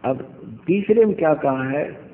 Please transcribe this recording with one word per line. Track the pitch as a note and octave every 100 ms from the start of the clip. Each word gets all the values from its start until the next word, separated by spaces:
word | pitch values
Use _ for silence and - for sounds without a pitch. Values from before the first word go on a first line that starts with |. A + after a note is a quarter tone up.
| -
अब | C3 - - - - -
तीसरे | G3 G3 A3 A3
में | G3
क्या | D#3+
कहा | D3+ C#3 C3+
है | C3 C#3 D#3 - -